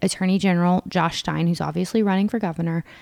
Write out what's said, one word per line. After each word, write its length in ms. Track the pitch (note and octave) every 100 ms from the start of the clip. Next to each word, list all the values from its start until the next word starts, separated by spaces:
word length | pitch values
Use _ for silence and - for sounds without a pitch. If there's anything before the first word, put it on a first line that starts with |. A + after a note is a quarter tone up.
Attorney 380 | G3 - F#3+ F#3+
General 440 | F#3+ F3 F3 F3+ -
Josh 300 | F3+ E3 -
Stein, 280 | - D#3 E3+
who's 140 | E3+
obviously 420 | D#3+ D#3+ F#3 A3+
running 260 | G3+ F#3+ G#3
for 100 | A3+
governor, 460 | G3+ D#3+ E3 E3 - -